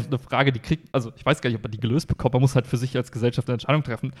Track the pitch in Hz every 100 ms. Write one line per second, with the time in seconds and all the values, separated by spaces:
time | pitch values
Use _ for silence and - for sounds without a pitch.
0 | 117 131 - 127 139 123 - 160 - 139
1 | 113 - - 151 131 110 104 107 113 139
2 | - - 127 127 131 127 - 120 127 127
3 | 120 113 120 123 123 120 - 151 139 113
4 | 131 -